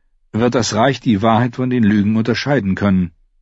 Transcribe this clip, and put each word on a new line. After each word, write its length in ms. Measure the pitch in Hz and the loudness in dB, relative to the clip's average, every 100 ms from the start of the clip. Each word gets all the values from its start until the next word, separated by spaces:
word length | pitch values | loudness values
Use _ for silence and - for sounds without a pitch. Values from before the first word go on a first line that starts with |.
| _ _ _ | _ _ _
wird 200 | 110 120 | -2 0
das 200 | 123 107 | 0 -2
Reich 260 | 107 131 131 | 0 0 0
die 220 | 135 98 | 0 0
Wahrheit 340 | 113 110 123 120 | 2 2 0 -2
von 140 | 127 | -2
den 160 | 123 104 | 0 2
Lügen 320 | 104 101 110 | 2 0 0
unterscheiden 580 | 117 113 135 139 98 92 | -2 -2 -2 -2 -2 -2
können.“ 380 | 101 95 85 _ _ _ | 0 0 -2 _ _ _